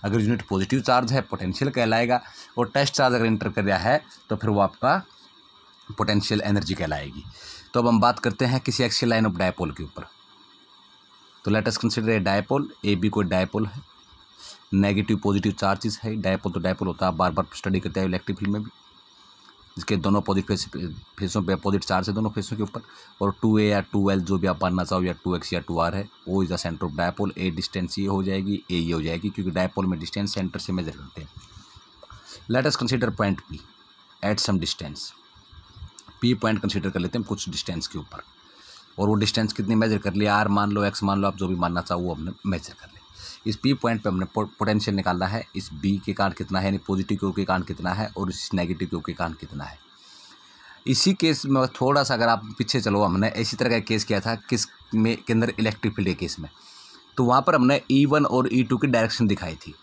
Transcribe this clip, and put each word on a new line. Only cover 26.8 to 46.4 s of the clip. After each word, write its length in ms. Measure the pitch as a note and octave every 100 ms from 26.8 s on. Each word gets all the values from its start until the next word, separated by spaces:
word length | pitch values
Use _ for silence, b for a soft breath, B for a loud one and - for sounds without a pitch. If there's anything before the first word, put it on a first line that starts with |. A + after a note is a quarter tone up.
| F2+
of 80 | D2
dipole। 400 | E2+ - G2+ -
ए 120 | F#2
distance 480 | E2 - G2 F2+ -
ये 80 | G2
हो 160 | G2
जाएगी, 380 | F#2+ F#2+ F#2+ G2+ -
ए 40 |
ये 180 | F2+ E2
हो 80 | E2
जाएगी, 280 | D#2 E2 G2
क्योंकि 200 | F#2+ F#2
dipole 360 | E2+ F#2 - F#2+
में 120 | F2
distance 340 | - - G2+
center 260 | G2+ F#2+ -
से 120 | -
measure 180 | F2+ D#2+
करते 280 | C2+ C#2 -
हैं। 80 | D2+ - B B B B B - - B B B -
Let 180 | A#2+ D3
us 100 | -
consider 320 | A#2+ B2+ A#2
point 280 | - G2+ F#2+
P 180 | - D2+ - - - - _ _
at 240 | G2+ G#2 -
some 140 | F#2+
distance। 500 | D#2+ - D2 D2 - - - - - - - - - - - -
P 120 | A#2+
point 280 | A#2+ A2+ A2
consider 280 | G2 G2+ F#2+
कर 100 | F#2
लेते 180 | F2+ A#2+
हैं 60 |
हम 40 | G2+
कुछ 200 | G2 -
distance 360 | E2 - E2 -
के 120 | D#2
ऊपर, 240 | D2+ - - - B B B B B -
और 100 | G#2
वो 60 | G#2+
distance 360 | G#2 - G#2+
कितनी 220 | - G2 A2
measure 220 | A2+ G#2+
कर 160 | G2+
लिया, 220 | F#2+ G#2 G#2
आर 120 | G#2
मान 220 | G2+ G#2
लो, 120 | G#2
X 180 | G2+ -
मान 180 | G2+ G2
लो, 80 | G2
आप 80 | F#2+
जो 120 | F#2+
भी 60 | F#2
मानना 240 | F2 F2
चाहो 180 | E2+ F2
वो 140 | F2+
हमने 180 | D#2 D#2 - G2+
मेजर 260 | F2+ -
कर 140 | - -
लिया। 120 | - - B B B -
इस 100 | G#2+
पी 160 | B2+
point 280 | C#3 A#2 A2+
पे 60 | G#2
हमने 180 | F#2 F#2
पो-, 200 | - G#2+ -
potential 360 | G#2 G#2+ G#2 G2
निकाला 300 | F#2 F2+ F#2
है, 160 | A2 - G2
इस 120 | -
B 220 | D2 G2 G2 G2+
के 60 |
कारण 200 | F#2+ G2
कितना 260 | F2